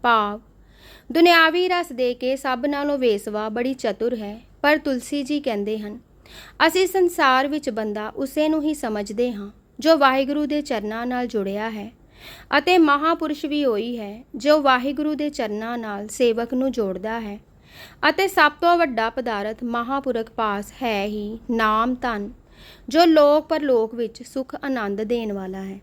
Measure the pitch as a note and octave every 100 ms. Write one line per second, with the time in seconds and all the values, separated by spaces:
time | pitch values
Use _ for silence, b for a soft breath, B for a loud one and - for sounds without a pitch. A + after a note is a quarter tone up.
0 | B3 A3+ G#3 G#3 _ _ b b b b
1 | b C#4+ E4+ E4+ D#4+ E4+ F#4 F4 E4+ B3
2 | B3 B3 B3+ C4 C#4 B3+ C#4+ C#4+ C#4+ C#4+
3 | B3+ G#3 A3+ G#3+ G#3+ A3 B3 C4 A#3 G3
4 | A3+ A#3+ G#3 G#3+ - _ C#4+ D4+ D4+ B3+
5 | - C#4+ C4+ D4 C#4 G#3+ G3+ A3 G#3 A3+
6 | _ _ B B B B D#4 F4 F#4 F#4+
7 | F4+ F4 C#4+ B3+ C#4 D4 C#4 G#3+ G#3+ G#3
8 | G#3+ - C4+ D4+ D4+ D#4 D4+ D4 A#3+ G#3+
9 | G3+ G#3+ B3 G#3 G3+ - _ - D4+ D#4+
10 | C#4 C4 C4+ D4 D4 D4 D4 A#3+ G#3 A3
11 | A#3+ B3 B3 A3 G3 G3+ A3 G#3+ G#3 _
12 | _ B B B B C#4 D4 F4+ D#4 C#4+
13 | D#4 E4 D#4 D4 D4+ D4 C#4 G#3 A#3 A#3+
14 | G3+ G#3+ C4 C4 C4 D4+ C#4 B3+ B3+ D4
15 | D4+ D4+ D4 D4 A3+ G#3 A3 A#3+ A3+ G3+
16 | G#3+ - A#3+ A3+ A#3 B3+ C4 B3 G3+ F#3
17 | G#3 A3+ G#3+ G3+ _ _ B B B B
18 | D4 D#4+ F#4+ F#4+ D4+ D4 E4+ F4 E4 A#3
19 | A3+ B3+ A#3+ G#3 G#3 A3 B3 A#3 A#3 C#4
20 | C4+ A#3 A3+ - A3 G3+ G3+ - B3 G#3
21 | G3+ G#3 G#3 A3+ - A3+ A3 G#3+ A#3 B3
22 | B3+ G#3+ G3+ - _ B B B - C#4+
23 | F4 D#4 C#4+ D4+ D4+ D#4 D4 A#3+ A3 A#3
24 | A3+ - A#3+ C4+ C4 - C#4 B3+ G#3 G3+
25 | G#3+ A#3+ A3+ G3 F#3+ F#3+ F#3+ F#3+